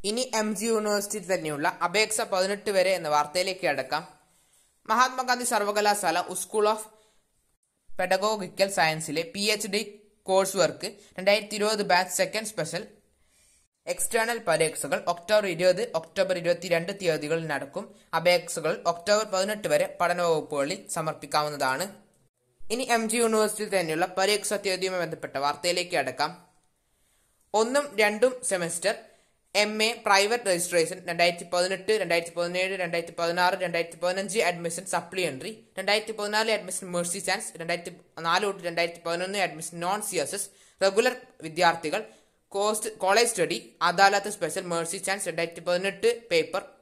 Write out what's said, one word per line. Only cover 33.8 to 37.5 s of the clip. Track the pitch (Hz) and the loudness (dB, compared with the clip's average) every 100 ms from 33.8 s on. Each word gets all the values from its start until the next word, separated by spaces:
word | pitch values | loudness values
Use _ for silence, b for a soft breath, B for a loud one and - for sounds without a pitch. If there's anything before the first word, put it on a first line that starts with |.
| 170 | -4
പതിനഞ്ച് | - 175 190 196 208 | -4 -2 -2 -2 0
അഡ്മിഷൻ | 170 170 170 165 | 0 0 -6 -8
സപ്ലിമെന്ററി, | 190 175 170 190 170 131 175 220 b - | -4 -6 -4 -4 -4 -4 -12 -14 b -6
രണ്ടായിരത്തി | 196 214 214 | 0 0 0
പതിനാല് | 214 208 214 220 | -6 -2 0 0
അഡ്മിഷൻ | 214 180 - 185 | -2 -4 -10 -4
മെഴ്സി | 175 175 196 | -4 -4 -4
ചാൻസ്, | 185 196 - | -4 -4 -6